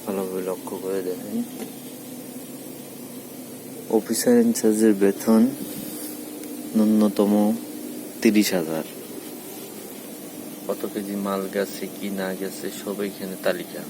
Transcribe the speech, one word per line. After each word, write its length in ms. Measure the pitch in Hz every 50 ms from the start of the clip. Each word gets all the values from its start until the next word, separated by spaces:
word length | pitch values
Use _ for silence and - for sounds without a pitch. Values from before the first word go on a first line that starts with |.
| -
ভালোভাবে 380 | - 98 95 95 92 92 92 90 92
লক্ষ্য 260 | 92 90 - - 101 92 92
করে 160 | 95 98 98 90 92
দেখেন, 260 | 90 87 98 104 107 117 120 - - - 226 - - - - - - - - - - - - - - - - - - - - - - - - - - - - - - - - - - - - - - - - - - - - - 113 110
অফিসার 380 | 104 - 113 - - 127 120 120 117
ইনচার্জের 480 | 117 113 - - 110 107 107 110 110 104 98
বেতন 400 | 101 98 98 - - 113 113 110 117 131 139 - - - - - - - - - - - - - - - - - - - - - - - -
ন্যূনতম 580 | 110 107 107 107 107 107 104 101 - 104 101 104 104 104 107 113 117 - - - - - - - - - - - -
তিরিশ 280 | - 117 104 107 101 - 98 90
হাজার। 280 | 82 78 80 80 78 - - - - - - - - - - - - - - - - - - - - - - - - - - - - - - - - - - - - -
কত 140 | 101 - - 104 -
কেজি 220 | 107 101 98 101 101 98
মাল 160 | 98 98 98 95 92 -
গেছে 280 | 101 98 95 - - - 95 -
কি 120 | - 98 101 98 98
না 100 | 95 92 95 92
গেছে 260 | 95 95 - - - 95 - -
সব 140 | - 104 98 92 104
এইখানে 300 | 98 92 - 98 95 95 87 -
তালিকা 360 | 95 90 87 85 - - 78 - -